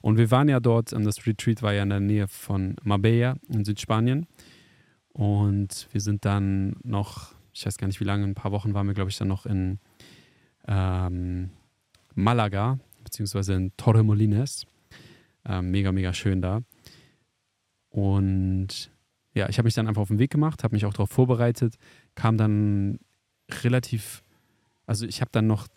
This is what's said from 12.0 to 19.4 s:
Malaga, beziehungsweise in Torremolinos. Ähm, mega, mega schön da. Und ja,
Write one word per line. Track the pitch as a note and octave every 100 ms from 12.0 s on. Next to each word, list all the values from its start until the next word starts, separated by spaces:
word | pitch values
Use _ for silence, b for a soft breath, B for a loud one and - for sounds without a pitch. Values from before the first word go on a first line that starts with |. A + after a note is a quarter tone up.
| _
Malaga, | - G2+ A#2+ G#2 G2 A2+ C3+ _ _
beziehungsweise | - - G2+ G2 G2
in | F#2+ F#2+ -
Torremolinos. | - A2 G#2+ G#2 G#2+ G2+ C#3 - - _ _ B B B B B
Ähm, | - F#2 F2+
mega, | F#2+ G2
mega | F#2+ F#2
schön | F2+ G2+ F#2
da. | F2+ G#2+ - B B B B B B _ _ _ _ _ _
Und | - G2 G2 G2 F#2+ F#2+ F#2+ F#2+ - - _ _ _ _
ja, | -